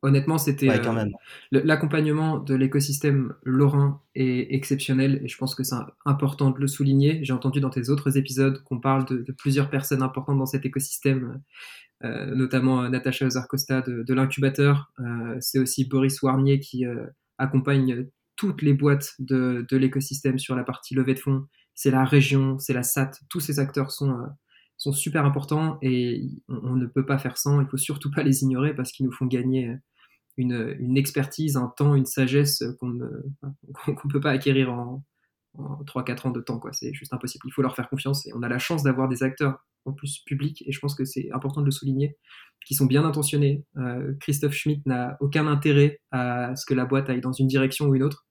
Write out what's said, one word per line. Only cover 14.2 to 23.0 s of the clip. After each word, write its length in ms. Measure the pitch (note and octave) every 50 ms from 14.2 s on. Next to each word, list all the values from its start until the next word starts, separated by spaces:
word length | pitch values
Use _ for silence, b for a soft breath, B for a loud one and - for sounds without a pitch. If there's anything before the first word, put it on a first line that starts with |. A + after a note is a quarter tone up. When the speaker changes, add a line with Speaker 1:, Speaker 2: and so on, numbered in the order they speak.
| C3+ C3+ - - C#3 C3+ C3+ C#3 C#3+ C#3+ C#3+ C#3+ C#3+ _ _ -
Speaker 1:
Euh, 380 | B2+ A#2+ A#2+ A#2 A#2 A#2 A#2 B2+
c'est 180 | B2 - - C3+
aussi 280 | B2+ C3 - - C3
Boris 360 | B2+ C3+ C3+ C3+ C3+ C#3 - -
Warnier 380 | C3+ C3 C3+ C3+ C#3 C#3 C#3
qui, 260 | C#3 - - B2+ B2+
euh, 200 | B2 A#2+ A#2 A#2 - - _ _ _ _ _
accompagne 680 | C3+ C#3 C#3+ C3+ C3 C#3+ C#3 C#3 C3 C3 B2 A#2+ C3 C#3 _ _ _ _ _
toutes 260 | - - G3 - - D#3
les 120 | D3 C#3+
boîtes 400 | C#3 C#3+ D3 C#3+ C#3+ C#3+ - - _
de, 480 | C3 B2+ C3+ C3 B2+ B2+ B2 B2 A#2+ B2
de 80 | - C3+
l'écosystème 600 | C3 C3 C3 C#3 C3+ - C3+ C#3+ - C#3 C3 C3+
sur 160 | - - C3
la 80 | B2+ B2
partie 320 | C3 B2 - - - C3
levée 200 | C3+ C3 B2+ C3
de 40 | C3+
fonds. 280 | - C#3 C3+ C3+ C#3 b b b b b b
C'est 160 | - - C#3+
la 140 | C3 C3 C3
région, 540 | B2+ D3 C#3+ C3+ - C#3+ C#3 C3+ C3+ C3+ C3
c'est 160 | - - C3
la 80 | B2 B2
sat. 300 | - - C#3